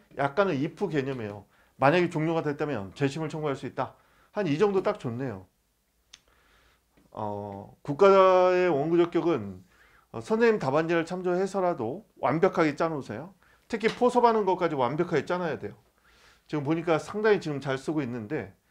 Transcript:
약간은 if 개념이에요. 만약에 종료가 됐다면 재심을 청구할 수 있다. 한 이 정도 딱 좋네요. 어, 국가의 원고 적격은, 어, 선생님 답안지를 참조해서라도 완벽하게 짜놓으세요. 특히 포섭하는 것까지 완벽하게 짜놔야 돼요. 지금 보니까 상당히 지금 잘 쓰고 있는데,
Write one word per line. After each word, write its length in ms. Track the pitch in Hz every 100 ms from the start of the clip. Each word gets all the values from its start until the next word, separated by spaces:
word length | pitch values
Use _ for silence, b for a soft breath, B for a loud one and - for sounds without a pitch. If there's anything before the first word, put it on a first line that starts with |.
| _ -
약간은 380 | 143 143 190 139
if 340 | 156 - 196
개념이에요. 560 | 151 131 127 107 101 - b b _
만약에 320 | 135 175 175
종료가 320 | 160 160 165
됐다면 500 | 151 143 151 120 95
재심을 360 | - 139 160 156
청구할 260 | 160 151 139
수 100 | 123
있다. 280 | - 123 - b b b
한 160 | 208 180
이 100 | 147
정도 260 | 208 196
딱 160 | 196 196
좋네요. 480 | 131 117 135 95 92 _ _ _ _ _ _ - b b b b b b _ _ _
어, 640 | - 107 104 104 98 107 _
국가의 880 | - 143 196 196 190 185 180 180 180
원고 280 | 143 156 170
적격은, 680 | 170 170 160 147 101 92 b b b b b
어, 100 | 117
선생님 380 | - 220 233 214
답안지를 460 | 131 147 165 170 160
참조해서라도 1000 | 185 180 180 190 196 180 156 110 170 - -
완벽하게 580 | 131 160 185 185 156 143
짜놓으세요. 580 | 165 151 - 110 160 _ b b _
특히 200 | 220 214
포섭하는 580 | - 247 247 247 226 190
것까지 300 | 180 170 147
완벽하게 500 | 120 151 175 151 -
짜놔야 340 | 180 175 117
돼요. 160 | 101 - _ _ b b b b _
지금 160 | 151
보니까 360 | 139 165 170 156
상당히 420 | 156 208 214 202
지금 180 | 156 139
잘 180 | 143 131
쓰고 240 | - 156
있는데, 520 | 127 120 104 147 95 - _